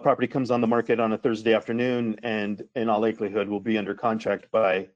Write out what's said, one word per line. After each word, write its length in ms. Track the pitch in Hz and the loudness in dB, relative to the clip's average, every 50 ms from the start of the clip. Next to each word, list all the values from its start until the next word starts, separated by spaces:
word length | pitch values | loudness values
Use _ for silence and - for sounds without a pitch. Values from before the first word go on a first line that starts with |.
property 260 | - 143 127 - 123 | 2 2 2 2 0
comes 240 | 120 - 139 131 113 | -2 -2 -2 -2 0
on 80 | 123 117 | 0 2
the 80 | 117 | 2
market 320 | 113 120 117 113 - 120 113 | 2 2 2 2 2 2 2
on 140 | 117 110 110 | 2 0 0
a 40 | |
Thursday 360 | 104 - 123 113 107 110 117 110 | 0 0 -2 -2 0 2 2 2
afternoon 640 | 104 - - 113 117 123 127 123 123 120 113 107 - - | 2 2 -2 -2 -2 0 0 0 0 -2 -4 -4 -4 -4
and 400 | 117 110 107 104 101 104 95 113 - - | -4 -4 -2 -2 -4 -6 -8 -10 -8 -6
in 140 | 127 113 113 | -2 0 0
all 100 | 110 107 | 2 2
likelihood 480 | 113 113 110 - 110 98 98 107 101 | 2 0 0 -2 -4 -4 -2 -2 -2
will 140 | 101 104 101 | -2 -4 -4
be 160 | 95 117 110 | -2 0 -2
under 160 | 107 101 92 101 | 0 -2 -4 -4
contract 580 | - - 117 110 110 - 101 101 95 - - | -2 -2 -2 -2 -2 -2 -2 -4 -4 -4 -2
by 340 | - 110 107 95 92 95 98 - _ | 0 2 2 2 2 0 -2 -6 _